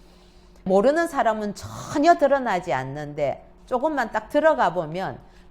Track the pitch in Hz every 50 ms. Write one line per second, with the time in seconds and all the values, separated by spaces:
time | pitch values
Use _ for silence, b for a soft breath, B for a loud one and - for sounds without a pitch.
0 | b b b b b b b b b b b b b 190 185 196 202 269 302 339
1 | 339 330 302 277 226 226 220 214 214 208 190 - - - - - - - - 311
2 | 285 339 349 339 285 262 277 277 254 233 190 180 170 175 147 131 131 135 139 147
3 | 151 147 147 151 147 131 - - - - - - - - 254 240 262 320 311 269
4 | 233 214 - 220 214 - - 294 294 320 302 254 220 180 165 180 165 151 160 185
5 | 190 151 117 - - b b b b b